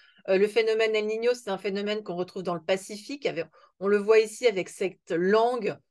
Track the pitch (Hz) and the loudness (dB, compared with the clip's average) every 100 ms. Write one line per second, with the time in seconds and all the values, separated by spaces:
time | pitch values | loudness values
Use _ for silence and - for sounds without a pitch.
0 | _ _ - 190 208 220 220 220 220 220 | _ _ 0 2 2 2 2 2 2 0
1 | 214 220 233 247 202 190 208 196 202 214 | -2 -2 -2 -2 -4 -6 -4 -4 -4 -6
2 | 208 175 185 196 180 170 160 190 190 208 | -6 -6 -6 -6 -6 -4 -2 -2 -4 -14
3 | - 285 - 151 160 _ _ - 196 208 | -12 -6 -4 -4 -8 _ _ -6 0 2
4 | 202 220 220 - 247 190 170 - 190 - | 6 4 4 2 0 0 -4 -4 -6 -6
5 | - 170 185 214 233 247 196 143 _ | -4 0 2 4 2 0 -4 -6 _